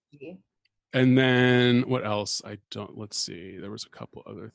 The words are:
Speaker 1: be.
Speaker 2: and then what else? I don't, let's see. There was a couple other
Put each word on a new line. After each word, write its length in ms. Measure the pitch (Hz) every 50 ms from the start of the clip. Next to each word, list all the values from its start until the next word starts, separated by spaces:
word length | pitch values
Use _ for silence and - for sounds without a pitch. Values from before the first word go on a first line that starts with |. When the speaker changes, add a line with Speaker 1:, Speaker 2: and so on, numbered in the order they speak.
| _ _
Speaker 1:
be. 280 | 143 143 135 160 185 190 _ _ _ _ _ _ _ _ _ _ -
Speaker 2:
and 240 | 127 127 127 127 131
then 640 | 131 127 127 123 127 123 123 123 123 123 120 123 127
what 220 | 123 127 127 107
else? 360 | 107 104 104 104 - - - -
I 120 | 110 107 101 _ _
don't, 260 | - 107 104 - - -
let's 180 | 110 104 - -
see. 400 | - 104 98 85 90 95 95 92
There 120 | 92 101
was 140 | 107 113 -
a 60 | -
couple 320 | - - 113 - - - -
other 240 | - 107 - 101 113